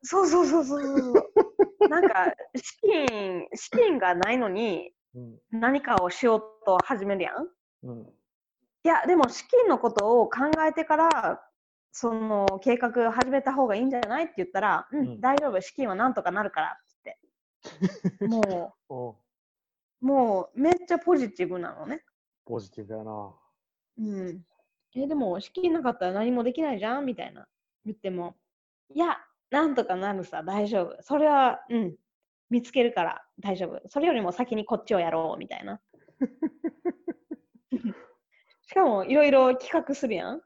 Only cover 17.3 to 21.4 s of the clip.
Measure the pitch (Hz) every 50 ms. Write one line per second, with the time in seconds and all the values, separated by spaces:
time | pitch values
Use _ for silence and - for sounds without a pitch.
17.3 | _ _ _ _ _ _ _ - - - 190 185 - - - 190 - - 202 220
18.3 | 226 226 214 196 185 175 170 - _ _ _ _ 147 127 123 120 107 _ _ _
19.3 | _ _ _ _ _ _ _ _ _ _ _ _ _ _ 247 262 277 269 247 226
20.3 | 202 185 - - _ 233 269 320 359 359 359 - 349 339 - 339 359 285 254 208
21.3 | - -